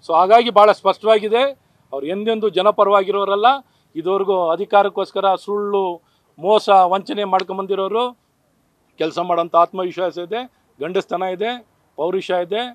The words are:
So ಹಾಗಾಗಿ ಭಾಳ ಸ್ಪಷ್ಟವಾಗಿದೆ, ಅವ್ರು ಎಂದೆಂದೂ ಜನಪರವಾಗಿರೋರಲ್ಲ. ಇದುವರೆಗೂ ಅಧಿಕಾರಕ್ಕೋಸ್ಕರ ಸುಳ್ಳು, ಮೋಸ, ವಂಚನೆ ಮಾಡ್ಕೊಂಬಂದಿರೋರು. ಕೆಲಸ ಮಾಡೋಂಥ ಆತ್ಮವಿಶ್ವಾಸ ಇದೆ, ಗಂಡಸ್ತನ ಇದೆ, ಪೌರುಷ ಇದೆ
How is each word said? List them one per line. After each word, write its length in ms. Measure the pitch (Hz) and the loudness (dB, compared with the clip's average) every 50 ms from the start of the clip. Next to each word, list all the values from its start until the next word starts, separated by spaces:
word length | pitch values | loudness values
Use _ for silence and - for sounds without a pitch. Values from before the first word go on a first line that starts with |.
| _ | _
So 60 | - 165 160 | 0 2 2
ಹಾಗಾಗಿ 320 | 180 190 214 233 240 240 202 208 | 4 6 6 4 4 4 6 6
ಭಾಳ 100 | 208 214 196 - | 6 6 4 2
ಸ್ಪಷ್ಟವಾಗಿದೆ, 600 | _ 190 185 - - 214 220 214 202 214 214 233 262 277 269 _ _ _ _ _ _ _ - | _ -2 -2 0 2 2 2 2 2 0 0 0 0 -2 -4 _ _ _ _ _ _ _ -12
ಅವ್ರು 120 | 139 143 151 180 | -10 -6 -6 -6
ಎಂದೆಂದೂ 340 | 202 214 220 226 220 214 214 165 | -6 -4 -4 -4 -2 -2 -2 -2
ಜನಪರವಾಗಿರೋರಲ್ಲ. 920 | 180 185 208 208 - 208 196 202 202 196 185 202 202 202 190 196 202 214 240 277 277 254 _ _ _ _ _ _ 156 | 2 0 0 2 2 2 4 4 2 2 0 -2 -4 -2 -2 -2 2 2 2 2 2 -4 _ _ _ _ _ _ -8
ಇದುವರೆಗೂ 360 | 160 180 190 196 196 190 196 185 175 165 165 | -4 -2 -2 -2 0 0 0 0 0 0 -2
ಅಧಿಕಾರಕ್ಕೋಸ್ಕರ 720 | 175 202 196 - 202 196 202 180 202 190 - _ 196 190 196 185 175 - | -2 -4 0 2 2 2 2 -2 -6 -8 -6 _ -2 0 0 0 0 -4
ಸುಳ್ಳು, 380 | - 208 208 208 202 202 196 190 185 175 170 _ _ _ _ _ _ _ - 151 | -6 -6 -6 -4 -2 -2 -2 -2 -2 -6 -8 _ _ _ _ _ _ _ -8 -2
ಮೋಸ, 240 | 190 214 208 - - 196 190 185 175 185 | 0 0 2 4 4 4 4 6 4 0
ವಂಚನೆ 320 | 196 180 - 208 208 208 196 190 | -2 -4 -6 -6 -6 0 2 2
ಮಾಡ್ಕೊಂಬಂದಿರೋರು. 720 | 190 190 180 190 190 196 185 196 190 196 190 208 226 247 247 247 _ _ _ _ _ _ _ _ _ _ _ _ _ _ _ _ _ | 2 2 -2 -6 -8 -4 -4 -2 -4 -2 -2 -2 -2 -4 -4 -6 _ _ _ _ _ _ _ _ _ _ _ _ _ _ _ _ _
ಕೆಲಸ 180 | 156 160 147 165 175 180 | -6 -4 -4 -6 -4 -2
ಮಾಡೋಂಥ 240 | 175 170 170 170 - 170 170 | -2 -2 -2 0 2 2 2
ಆತ್ಮವಿಶ್ವಾಸ 520 | 170 - 190 185 180 165 175 185 175 156 175 175 170 | 2 0 -8 -8 -8 -6 -6 -6 -6 -6 -8 -10 -8
ಇದೆ, 140 | 214 233 254 254 _ _ _ _ _ _ 135 | -8 -10 -10 -12 _ _ _ _ _ _ -12
ಗಂಡಸ್ತನ 380 | 165 185 196 185 _ 185 175 185 185 185 | -6 -4 -6 -4 _ -6 -6 -6 -6 -6
ಇದೆ, 140 | 180 214 226 247 247 226 _ _ _ _ _ _ - | -6 -6 -6 -6 -8 -12 _ _ _ _ _ _ -6
ಪೌರುಷ 320 | 147 170 185 190 180 - 185 180 175 | -6 -4 -4 -4 -4 -4 -4 -4 -4
ಇದೆ 160 | 170 202 220 240 247 240 | -4 -6 -6 -6 -8 -12